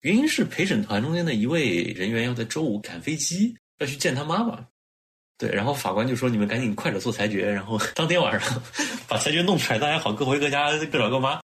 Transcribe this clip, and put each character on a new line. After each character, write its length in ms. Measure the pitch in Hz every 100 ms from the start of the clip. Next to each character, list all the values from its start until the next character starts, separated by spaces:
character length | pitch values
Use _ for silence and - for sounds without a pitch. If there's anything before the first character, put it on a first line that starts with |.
原 140 | 170 214
因 120 | 311
是 160 | 294
陪 220 | 220 - 190
审 160 | 127
团 200 | 104 101
中 120 | 131
间 100 | 170
的 120 | 170 117
一 100 | 113
位 380 | 170 131 87
人 260 | - - 95
员 160 | 113 120
要 80 |
在 100 | 120 113
周 180 | -
五 160 | 156 104
赶 200 | 104 87
飞 160 | 123 156
机， 400 | - 170 220 233 _ _
要 60 | 143
去 100 | 139
见 200 | 175 131
他 80 |
妈 200 | 147 180
妈。 220 | 233 - - _ _ _ _ _ _ _
对， 140 | 113
然 120 | -
后 100 | 113
法 200 | 139 -
官 140 | 98 123
就 80 | 117
说 120 | 127
：“你 60 | 113
们 100 | 104
赶 120 | 117
紧 140 | 127
快 160 | 101 -
点 100 | 104
做 120 | 120
裁 160 | 107 104
决。” 180 | 101 98
然 120 | 101
后 160 | 98 110 -
当 140 | - 160
天 120 | 175
晚 200 | 131 101
上 240 | - 120 - -
<laughs> 280 | 285 - -
把 100 | 113
裁 140 | 143
决 100 | 151
弄 160 | 175 180
出 140 | -
来， 60 | 113
大 100 | 147
家 120 | 151
好， 140 | -
各 120 | 107 139
回 140 | 143
各 100 | 143
家， 220 | 143 147 151 156
各 120 | 147
找 120 | 110
各 100 | 131
妈。 200 | 131 156